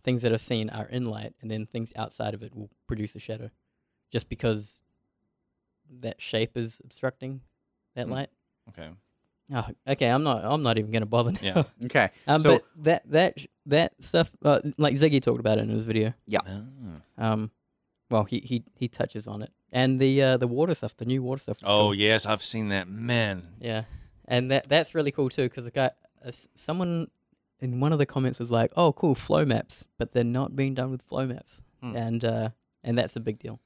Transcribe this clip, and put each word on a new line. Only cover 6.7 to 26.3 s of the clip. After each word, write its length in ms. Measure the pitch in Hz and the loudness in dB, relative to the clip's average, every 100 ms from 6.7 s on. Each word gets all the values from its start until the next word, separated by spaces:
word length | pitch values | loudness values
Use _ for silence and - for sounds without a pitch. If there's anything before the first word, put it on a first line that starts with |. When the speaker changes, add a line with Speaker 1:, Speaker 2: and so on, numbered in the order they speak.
| - | -10
Speaker 1:
obstructing 560 | - - 131 - 131 135 _ _ _ _ _ | -20 -6 -6 -6 -12 -12 _ _ _ _ _
that 120 | - 120 | -10 -6
Speaker 2:
Hmm. 60 | |
Speaker 1:
light. 180 | 131 143 _ _ _ - | -6 -8 _ _ _ -20
Speaker 2:
Okay. 180 | 95 78 92 _ _ _ _ _ | -18 -18 -18 _ _ _ _ _
Speaker 1:
Oh, 120 | 135 110 - - | -8 -8 -10 -6
okay. 200 | 139 120 | 0 2
I'm 140 | 127 | 2
not, 220 | 151 117 | 2 -2
I'm 180 | 107 147 | -2 0
not 160 | 135 113 | 0 0
even 120 | 107 | 0
gonna 120 | 110 107 | -2 0
bother 260 | 120 120 | 0 0
now. 80 | 196 | -2
Speaker 2:
Yeah. 200 | 190 185 139 _ | 0 0 0 _
Speaker 3:
Okay. 260 | 120 143 98 _ | 0 2 2 _
Speaker 1:
<laughs> 80 | - | 0
Um, 140 | 156 | 4
Speaker 3:
So 180 | 156 - | 6 4
Speaker 1:
but 60 | - 160 | 2 -2
that, 180 | 151 170 - | 0 0 2
that, 300 | 151 180 - | 2 2 0
sh-, 60 | - _ - | -18 _ 0
that 260 | 147 - _ | 2 2 _
stuff, 300 | - 170 165 _ | -2 0 0 _
uh, 160 | 147 143 147 139 | 2 2 2 0
like, 160 | 147 139 | 2 4
Ziggy 240 | 156 143 | 4 4
talked 180 | 123 123 | 2 0
about 180 | 107 110 | 2 2
it 40 | |
in 60 | 107 | 0
his 140 | 110 | -4
video. 300 | 113 110 107 - - | 0 0 0 -2 -4
Speaker 3:
Yeah. 140 | 101 95 | -2 -2
Speaker 2:
Oh. 760 | 98 120 135 117 - _ - | -10 -14 -16 -16 -16 _ -4
Speaker 1:
Um, 280 | 113 107 110 _ _ _ _ _ _ | -2 0 -4 _ _ _ _ _ _
well, 140 | 113 | 0
he, 160 | 104 120 | 0 -4
he, 220 | 120 123 - _ | -4 -6 -6 _
he 120 | 123 | -8
touches 380 | - - 110 107 | -4 -6 -6 -12
on 160 | 104 | -12
it, 80 | 110 _ _ | -12 _ _
and 280 | 127 131 131 | 0 2 4
the, 220 | 135 135 | 4 6
uh, 140 | 135 127 | 4 4
the 100 | 123 | 0
water 280 | 120 170 | 0 0
stuff, 220 | 160 113 _ | 0 -6 _
the 80 | |
new 180 | 117 131 | -4 -2
water 180 | 123 135 | -2 -6
stuff. 160 | - 104 | -6 -8
is 40 | 98 | 2
Speaker 2:
Oh, 200 | 104 104 | 4 4
Speaker 1:
cool. 80 | |
Speaker 2:
yes, 300 | 101 104 110 104 | 4 4 4 2
I've 160 | 107 | -2
seen 260 | - 113 107 | -2 -4 -2
that. 200 | 98 90 | -2 -4
Man. 600 | 101 117 120 107 92 85 87 | -8 -2 0 0 -2 -10 -12
Speaker 1:
Yeah. 240 | 120 110 110 - - _ - | -6 -6 -6 -16 -20 _ -2
And 240 | 123 127 | -2 2
that, 180 | 135 - | 0 2
that's 260 | 147 156 | 2 2
really 160 | 165 147 | 0 0
cool 180 | - 135 | 0 -2
too, 200 | - 123 | 0 -2
'cause 160 | - | -4
the 60 | 120 | -8
guy, 160 | 139 131 - _ _ | 0 0 -2 _ _
uh, 40 | |
s-, 200 | 127 | -18